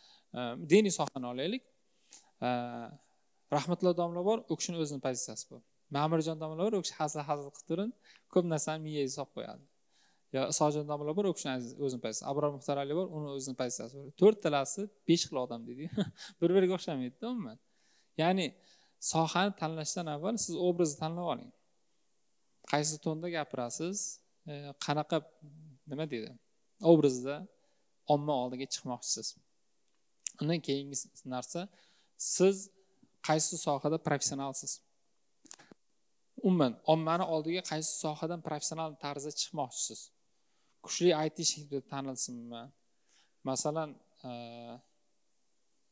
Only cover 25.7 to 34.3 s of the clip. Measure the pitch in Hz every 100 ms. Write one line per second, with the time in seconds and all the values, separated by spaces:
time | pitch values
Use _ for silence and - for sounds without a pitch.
25.7 | 131 - 143 156 120 107 113 _ _ _
26.7 | - 165 165 143 127 131 147 190 _ _
27.7 | _ _ _ - 147 147 139 123 127 135
28.7 | - 127 120 - - - - _ _ _
29.7 | _ _ _ _ _ - - 147 170 139
30.7 | 139 139 139 - - - 127 - 170 196
31.7 | - _ _ _ - - - 185 196 -
32.7 | _ _ _ - _ - 156 - 170 -
33.7 | 139 147 160 156 143 -